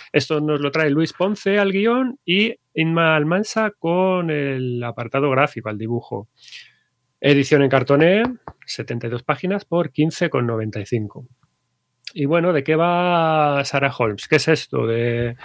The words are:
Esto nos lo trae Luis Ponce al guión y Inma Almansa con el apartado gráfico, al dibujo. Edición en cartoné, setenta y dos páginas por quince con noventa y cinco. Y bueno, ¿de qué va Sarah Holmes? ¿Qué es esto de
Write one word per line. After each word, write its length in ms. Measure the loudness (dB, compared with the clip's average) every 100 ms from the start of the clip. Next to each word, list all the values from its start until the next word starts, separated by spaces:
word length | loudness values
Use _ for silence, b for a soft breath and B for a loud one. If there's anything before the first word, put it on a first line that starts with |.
| B
Esto 260 | -2 0 -2
nos 220 | 0 -2
lo 100 | -2
trae 180 | 0 0
Luis 220 | 0 -2
Ponce 480 | -2 -4 -2 -2 0
al 140 | 0
guión 440 | 0 0 0 -2 -4
y 320 | 0 0 0 -4 _
Inma 440 | -2 0 2 4 4
Almansa 540 | 2 0 -2 -2 -2 -2
con 520 | -2 2 2 0 -2
el 520 | -2 -2 -2 -4 -4
apartado 480 | -6 -8 -4 0 2
gráfico, 380 | 2 2 -2 -8
al 100 | -6
dibujo. 520 | -4 -4 -6 -10 -12 _ B B B B B _ _ -2
Edición 420 | 2 4 4 4
en 80 | 4
cartoné, 540 | 2 4 4 4 4 0 -4 -14 -18 -12
setenta 420 | -10 -8 -6 -6
y 20 |
dos 140 | -6
páginas 420 | -4 -4 -2 -6 -2
por 260 | -2 -2
quince 380 | 0 0 0 -2
con 180 | 0 0
noventa 320 | -2 -4 -6
y 60 | -4
cinco. 420 | -4 -4 -12 -20 _ _ _ _ _ _ _ -14
Y 100 | -4
bueno, 300 | 0 2 2
¿de 100 | 0
qué 140 | 2 2
va 840 | 2 2 2 2 2 2 2 0 -2
Sarah 280 | 0 0 0
Holmes? 320 | -2 -2 0
¿Qué 80 | 0
es 100 | 2
esto 400 | 0 0 -4 -2
de 480 | 0 0 0 -2 -6